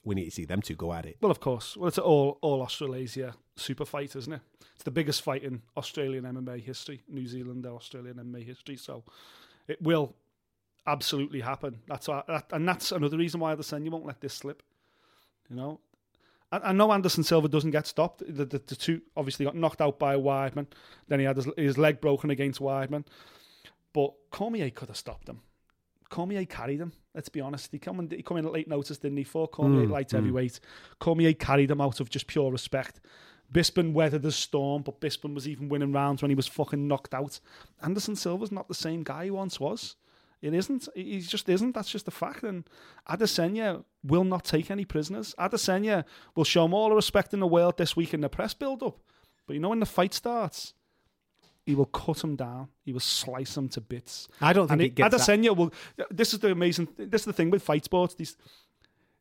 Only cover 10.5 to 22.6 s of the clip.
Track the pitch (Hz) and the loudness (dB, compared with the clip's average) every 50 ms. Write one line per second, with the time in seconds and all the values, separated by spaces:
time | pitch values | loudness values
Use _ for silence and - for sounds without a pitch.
10.5 | _ _ _ _ _ _ - 151 147 139 - - 160 139 139 147 151 131 117 123 | _ _ _ _ _ _ -2 -2 -2 0 0 -2 -2 -2 -2 -4 -4 -8 -6 -6
11.5 | 135 - - 139 120 113 - - 147 135 - - 147 143 - - 165 147 - - | -6 -6 -6 -10 -10 -10 -12 -10 -10 -8 -6 -4 -4 -4 -4 -4 -6 -6 -6 -4
12.5 | - 151 160 185 180 - - - 196 175 147 143 156 160 170 165 160 170 160 156 | -4 -2 0 0 0 0 -2 -4 -2 0 0 0 2 2 0 0 0 -2 -2 -2
13.5 | 156 151 151 - 151 147 151 160 165 160 - 147 123 _ - 135 - - - 139 | -2 -2 -4 -8 -8 -6 -6 -6 -6 -6 -8 -10 -12 _ -10 -12 -12 -10 -10 -12
14.5 | 143 _ _ _ _ _ _ _ _ _ _ _ _ _ _ _ _ _ _ _ | -12 _ _ _ _ _ _ _ _ _ _ _ _ _ _ _ _ _ _ _
15.5 | 123 123 131 147 156 - _ _ _ _ _ _ _ _ _ _ _ _ _ - | -12 -10 -8 -8 -10 -12 _ _ _ _ _ _ _ _ _ _ _ _ _ -6
16.5 | 165 196 - 196 190 196 214 214 208 196 185 180 - 170 151 - 170 160 151 151 | -6 -4 0 2 6 6 6 6 6 4 4 2 2 2 2 6 6 6 6 6
17.5 | 139 156 143 160 143 151 151 - - - 165 175 - - - - 147 139 143 131 | 2 2 2 2 0 0 -2 -2 0 0 0 0 0 -8 -12 -10 -6 -6 -6 -4
18.5 | 143 135 - - 135 - - - 165 165 - _ - 156 143 135 - - 147 147 | -4 -8 -8 -8 -12 -6 -2 -2 -2 -2 -2 _ -6 -4 -4 -4 -2 -2 -2 -2
19.5 | - 165 165 151 - - 160 147 143 - 147 139 139 139 135 139 135 135 139 135 | 0 0 0 0 2 2 0 0 2 2 0 2 2 2 2 2 0 0 -2 -2
20.5 | 131 147 143 - - - - - - - _ - 143 139 135 135 135 135 123 143 | -4 -6 -8 -8 -12 -20 -20 -20 -20 -20 _ 0 2 2 4 2 2 0 -2 -4
21.5 | - - 151 139 131 131 156 151 147 - - 147 143 135 - 151 139 127 139 139 | -2 0 2 2 4 6 4 4 4 4 2 2 2 2 2 -2 0 0 0 -2
22.5 | 131 - | -2 -2